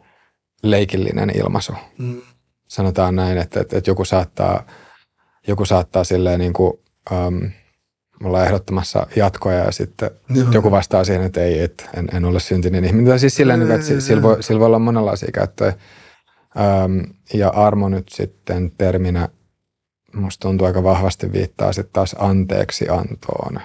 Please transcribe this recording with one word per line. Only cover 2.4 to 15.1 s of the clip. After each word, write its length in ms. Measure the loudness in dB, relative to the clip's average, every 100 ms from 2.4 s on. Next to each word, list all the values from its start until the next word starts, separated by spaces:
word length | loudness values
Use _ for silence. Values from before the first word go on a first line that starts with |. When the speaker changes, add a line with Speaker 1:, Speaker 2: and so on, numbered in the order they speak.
| _ _ -14
Speaker 1:
Sanotaan 480 | -4 -2 0 0
näin, 220 | 0 0 -2
että, 220 | -4 -4
että, 180 | -4 -2
että 120 | 0
joku 160 | -2
saattaa, 600 | 0 0 -2 -2 -2 -2 -6 -20 -20 _ _ _ _ _ -4
joku 180 | -2
saattaa 380 | 2 0 2 -2
silleen 360 | 0 0 2 0
niinku, 440 | 0 2 0 0 _ _ -6
ähm, 340 | -4 -2 -4 -6 -10 _ _ _ _ _ -10
me 80 | -2
ollaan 180 | 0
ehdottamassa 640 | 2 0 -2 -6 -2 -4 -2
jatkoa 380 | 0 0 0 -2
ja 180 | 0 -2
sitten 400 | -4 -8 -6 -8 -8 -2
Speaker 2:
Joo. 220 | 0 4
Speaker 1:
joku 200 | 4 4
vastaa 320 | 2 2 0
siihen, 200 | 2 0
että 200 | 0 0
ei, 180 | 0 0
et 280 | -2 -6 -12
en, 140 | -8 -6
en 120 | -2
ole 140 | 0 0
syntinen 460 | 0 0 0 0
ihminen. 200 | 2 4
Tai 140 | 4 4
siis 160 | 2
sillä, 180 | 4 4
Speaker 2:
Ei, 60 | 4
Speaker 1:
niin, 120 | 4
että 160 | 2 0
si-, 60 |
Speaker 2:
ei, 80 | -2
Speaker 1:
sillä 180 | 2 4
Speaker 2:
ei. 40 |
Speaker 1:
voi, 200 | 4 2
sillä 160 | 2 2
voi 80 | 4
olla 120 | 4
monenlaisia 500 | 2 2 0